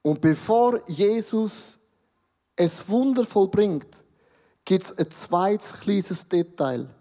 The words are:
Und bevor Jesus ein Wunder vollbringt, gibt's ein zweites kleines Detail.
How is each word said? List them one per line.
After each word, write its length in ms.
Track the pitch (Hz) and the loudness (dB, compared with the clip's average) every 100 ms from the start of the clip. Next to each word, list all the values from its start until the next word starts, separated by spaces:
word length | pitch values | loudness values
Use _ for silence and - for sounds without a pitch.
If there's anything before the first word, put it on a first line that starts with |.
Und 200 | 151 151 | -2 2
bevor 580 | 160 151 - 226 240 240 - | 2 2 2 4 4 0 -6
Jesus 920 | 156 202 226 214 220 214 - - - _ _ _ _ _ _ _ - | 0 0 2 0 -2 -2 -4 -6 -10 _ _ _ _ _ _ _ 0
ein 140 | 175 - - | 0 0 -2
Wunder 380 | 220 269 247 226 | 0 2 0 0
vollbringt, 800 | 202 190 202 208 160 - - _ _ _ _ _ _ | 2 2 2 2 0 -8 -20 _ _ _ _ _ _
gibt's 340 | - 190 - - | 0 0 0 -4
ein 140 | 160 | -4
zweites 640 | - - 175 190 208 - | -2 -2 0 2 0 -4
kleines 560 | - - 202 180 170 - | -6 -2 -2 0 -4 -2
Detail. 600 | 175 170 - 139 123 131 - | -2 -2 -4 -4 -4 -8 -16